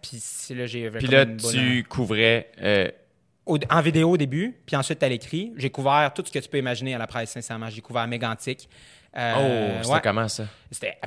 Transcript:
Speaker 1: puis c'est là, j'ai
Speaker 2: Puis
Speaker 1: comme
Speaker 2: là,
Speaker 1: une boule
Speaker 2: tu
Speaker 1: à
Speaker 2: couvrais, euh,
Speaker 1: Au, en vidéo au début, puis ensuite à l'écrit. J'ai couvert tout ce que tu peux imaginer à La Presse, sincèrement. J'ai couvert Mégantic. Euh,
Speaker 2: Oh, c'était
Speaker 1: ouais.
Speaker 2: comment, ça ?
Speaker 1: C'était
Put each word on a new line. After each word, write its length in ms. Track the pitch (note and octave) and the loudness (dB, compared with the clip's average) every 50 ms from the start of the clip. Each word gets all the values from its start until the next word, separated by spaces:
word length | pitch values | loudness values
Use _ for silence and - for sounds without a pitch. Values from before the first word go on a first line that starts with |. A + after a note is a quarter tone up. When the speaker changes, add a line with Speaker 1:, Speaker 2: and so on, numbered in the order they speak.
Speaker 1:
puis 180 | - - - A2+ | -16 -16 -14 -12
c'est 340 | - - - - - - C3 | -12 -12 -12 -12 -10 -10 -8
là, 120 | B2 B2 | -8 -6
j'ai 220 | A#2 A2+ A#2+ A#2 A2 | -6 -6 -6 -6 -6
Speaker 2:
Puis 140 | G#2+ A2+ C3 | -4 -2 0
Speaker 1:
comme 80 | B2+ C3 | 6 6
Speaker 2:
là, 80 | C3+ C3+ | 6 6
Speaker 1:
une 120 | A2+ A2+ | 6 2
boule 160 | A2 A2+ A#2 A#2 | -4 -2 0 0
Speaker 2:
tu 280 | C3 B2+ B2+ B2+ B2 | 2 2 2 2 0
Speaker 1:
à 80 | A#2+ - | 0 -2
Speaker 2:
couvrais, 640 | - C3+ B2 F#2+ A2 G#2+ A2+ A2+ A#2 A#2 - - - - - | -2 -2 0 0 2 4 6 6 4 4 0 -6 -12 -4 0
euh, 260 | G2+ G#2 G2 F#2 - - - _ _ _ _ _ _ _ _ - | 2 4 4 2 2 -2 -10 _ _ _ _ _ _ _ _ -4
Speaker 1:
Au, 140 | - D#3+ D3 C3 A#2+ | 0 0 0 2 2
en 120 | D3 E3 C#3+ | 2 4 4
vidéo 280 | E3 D3+ D#3+ D#3+ E3+ F3+ | 4 4 4 4 6 4
au 40 | |
début, 400 | E3 D3 C3 C3 D#3+ G3 B3+ A#3+ - _ | 4 2 0 -2 -4 -4 -4 -6 -10 _
puis 80 | - - | -4 -2
ensuite 260 | C#3 C3+ - D#3+ - C#3+ | -2 -2 -2 -2 0 0
à 60 | C3 | 0
l'écrit. 440 | B2 A2+ - - - E3 G3+ A#3 A3+ | 0 -2 -6 -6 -6 -6 -6 -6 -8
J'ai 140 | E3+ C3 C3+ | -4 -4 -4
couvert 420 | - - C3+ C#3 C#3 D3 D3+ C3+ - | -4 0 0 4 4 4 4 2 0
tout 100 | - - | -4 -8
ce 60 | - - | -6 -6
que 60 | C#3+ | -6
tu 100 | B2 - | -6 -4
peux 100 | - C#3 | -4 -4
imaginer 360 | B2+ B2 B2 A2 C3 C3 C3 | -2 -2 -4 -4 -4 -6 -4
à 40 | A#2 | -4
La 80 | A2+ | -6
Presse, 240 | - - A#2+ A2+ - | -6 -6 -6 -6 -6
sincèrement. 380 | - B2 A2+ - A#2 A2 A2+ A2+ | -8 -12 -10 -10 -10 -8 -8 -10
J'ai 120 | G#2+ A2 - | -10 -12 -12
couvert 240 | - A#2+ A#2+ A2+ | -4 -2 -2 -2
Mégantic. 640 | A#2 A#2+ A#2 A#2+ A2+ A2 - - C3 C3 - - _ _ - - - - - _ _ - | -2 -2 -4 -2 -4 -4 -4 -6 -8 -8 -8 -10 _ _ -20 -20 -20 -20 -20 _ _ -8
Euh, 180 | - A#2+ A#2 A2+ C3 C#3 C3 B2 A2+ G#2+ G#2 A2 | -4 -2 0 2 2 2 2 2 0 0 -2 -2
Speaker 2:
Oh, 20 | A2+ A2+ | -4 0
c'était 120 | A#2+ C#3+ | 2 2
Speaker 1:
ouais. 60 | D#3+ - | 2 4
Speaker 2:
comment, 240 | A2 G2+ A2 A2+ G#2+ | 2 2 2 0 0
ça ? 160 | - - A2 G2+ - - _ - | -2 -6 -8 -10 -12 -18 _ -16
Speaker 1:
C'était 260 | - - - G2+ - - - | -14 -8 -8 -8 -8 -8 -8